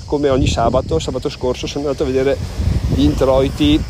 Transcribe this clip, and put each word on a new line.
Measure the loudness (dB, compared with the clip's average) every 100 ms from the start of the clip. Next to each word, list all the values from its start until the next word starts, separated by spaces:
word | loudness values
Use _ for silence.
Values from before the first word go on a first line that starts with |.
come | -6 -2 2
ogni | 2 2
sabato, | 2 2 0 0 -2
sabato | -2 -6 -6
scorso | -4 -4 -4 -6
sono | -6 -4
andato | -2
a | -2
vedere | 0 0 0 -4 -2 -2 0 0
gli | 2
introiti, | 2 4 4 4 2 2 2 2